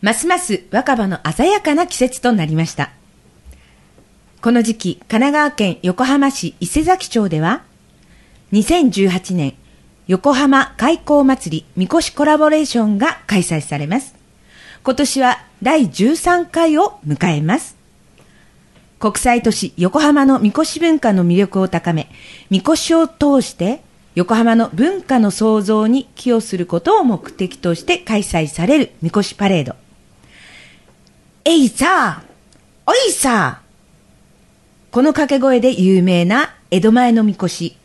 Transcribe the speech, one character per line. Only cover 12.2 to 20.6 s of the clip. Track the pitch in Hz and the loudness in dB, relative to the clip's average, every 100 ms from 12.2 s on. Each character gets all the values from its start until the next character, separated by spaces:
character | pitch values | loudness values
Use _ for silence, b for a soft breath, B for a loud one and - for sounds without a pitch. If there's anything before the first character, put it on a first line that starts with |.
ラ | 294 302 | 0 2
ボ | 302 | 2
レ | 311 | 2
ー | |
シ | 302 240 | 0 -2
ョ | |
ン | 214 202 | 0 0
が | 294 - - | -2 -4 -2
開 | 202 | -2
催 | 175 160 | -2 -4
さ | 147 143 | -6 -8
れ | 147 | -4
ま | 214 | -4
す。 | 269 _ _ _ B B B B | -6 _ _ _ B B B B
今 | - 254 | -6 -2
年 | 285 262 | -2 0
は | 254 - - _ | 0 0 -8 _
第 | 220 311 220 | 0 2 0
十 | - 214 320 | 0 0 0
三 | - 349 349 | 0 0 0
回 | - 330 302 | 0 0 2
を | 403 - 147 | 0 -2 -6
迎 | 143 196 151 | -4 -2 -2
え | |
ま | 156 247 | 0 -2
す。 | - - _ _ _ _ b b b b b b _ _ | -4 -20 _ _ _ _ b b b b b b _ _
国 | 214 196 | -4 -2
際 | 254 240 | 0 2
都 | 226 | 0
市 | 202 180 - | -2 -6 -2
横 | 180 285 | -2 2
浜 | 294 294 | 2 4
の | 269 262 | 4 4
み | 214 | 2
こ | 240 | 0